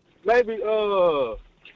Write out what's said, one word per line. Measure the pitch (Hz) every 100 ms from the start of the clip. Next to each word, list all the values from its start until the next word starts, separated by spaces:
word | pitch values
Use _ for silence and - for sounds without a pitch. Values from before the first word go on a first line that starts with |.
| _ _ 185
maybe, | 240 226 220
uh, | 202 220 208 196 175 147 123 104 - _ -